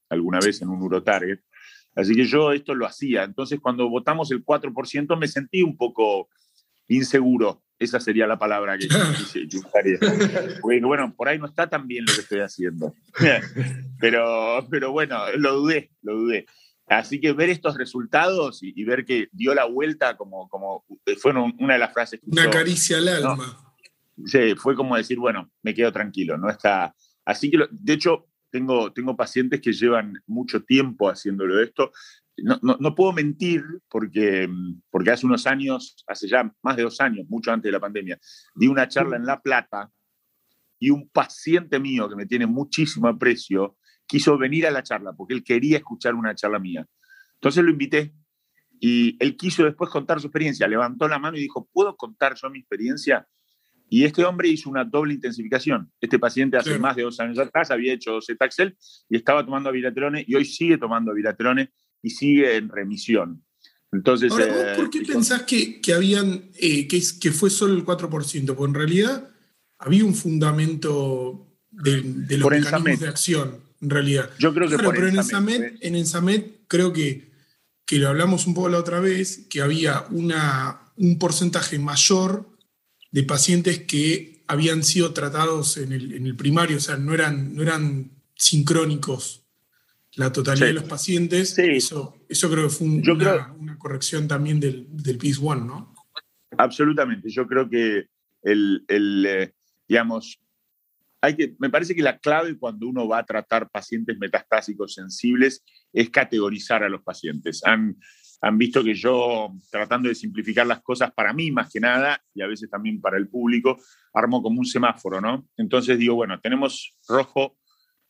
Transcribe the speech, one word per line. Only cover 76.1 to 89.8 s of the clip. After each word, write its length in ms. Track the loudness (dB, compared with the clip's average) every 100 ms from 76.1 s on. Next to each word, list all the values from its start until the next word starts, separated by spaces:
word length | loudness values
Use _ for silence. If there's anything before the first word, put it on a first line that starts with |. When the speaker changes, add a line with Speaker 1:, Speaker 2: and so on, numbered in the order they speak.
| 0 2 2 0 -14 -2
Speaker 2:
creo 240 | 2 2
que, 360 | 0 -2 -4 -12 _ _ _ _ _ -2
que 140 | 2
lo 80 | 2
hablamos 400 | 4 2 2 0
un 60 |
poco 160 | 0 2
la 100 | 0
otra 220 | 0 0
vez, 460 | 0 0 -2 -6 -10
que 120 | -2
había 440 | 0 2 2 0 -2
una, 680 | -2 0 0 0 0 -4 -8 _ 2
un 240 | 2 4
porcentaje 580 | 2 2 0 0 -2 -2
mayor 720 | -2 2 4 4 2 -2 -6 _ _ _ _ _ _
de 120 | -2
pacientes 560 | 0 2 4 4 2 -2
que 640 | -2 0 0 0 -4 -20 -4
habían 360 | 0 2 2
sido 300 | 2 2 2
tratados 640 | 0 -4 0 0 0 -2 -4
en 160 | -4
el, 220 | -6 -6
en 120 | -6 -6
el 100 | -2
primario, 400 | 2 2 2 0
o 20 |
sea, 160 | -2 -4
no 180 | -2
eran, 400 | 0 0 0 -4
no 80 | -2
eran 480 | -2 0 -2 -2 -8 _ _ 0
sincrónicos 1080 | 2 4 4 2 2 -2 -4 -6 -6 -14 _ _ _ _